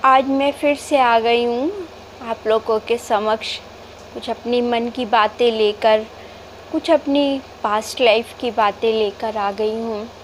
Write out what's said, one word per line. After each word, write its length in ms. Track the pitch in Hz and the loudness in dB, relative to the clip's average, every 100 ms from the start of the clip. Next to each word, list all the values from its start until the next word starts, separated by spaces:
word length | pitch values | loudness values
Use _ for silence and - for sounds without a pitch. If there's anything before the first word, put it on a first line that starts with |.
आज 240 | 262 262 269 | 6 4 4
मैं 240 | 269 277 | 0 0
फिर 240 | 277 294 285 | 0 0 0
से 220 | - 285 | 0 2
आ 220 | 247 233 | 4 4
गई 260 | 226 233 240 | 4 2 0
हूँ 260 | 240 294 415 339 - - - | -2 -4 -6 -12 -16 -20 -16
आप 160 | 240 226 214 | -10 -6 0
लोगों 320 | 220 220 220 | 0 2 -2
के 180 | 214 233 | 0 -4
समक्ष 600 | - 214 214 220 - - - - - - - | 0 -2 0 -2 -4 -10 -14 -20 -20 -20 -16
कुछ 160 | - 220 | -14 -8
अपनी 320 | 226 - 240 | -8 -2 0
मन 280 | 240 233 233 | 0 -2 -2
की 160 | 233 240 | -6 0
बातें 460 | 233 214 - 240 | 2 2 2 0
लेकर, 540 | 220 214 208 226 220 220 - - - - - - | 2 0 2 2 2 0 -14 -20 -20 -20 -20 -8
कुछ 200 | 320 - | -6 2
अपनी 500 | 311 285 277 285 277 - - | 0 2 0 2 -2 -8 -8
पास्ट 380 | 214 208 220 - | -4 -4 -4 0
लाइफ 360 | 247 214 233 - | 4 4 0 -8
की 120 | 247 | -6
बातें 420 | 220 208 202 226 | 0 -2 0 -2
लेकर 440 | 220 208 202 220 220 | 0 -2 -4 -8 -4
आ 140 | 202 | -6
गई 220 | 202 214 | -2 -4
हूँ। 360 | 220 226 214 226 - | -4 -6 -8 -10 -16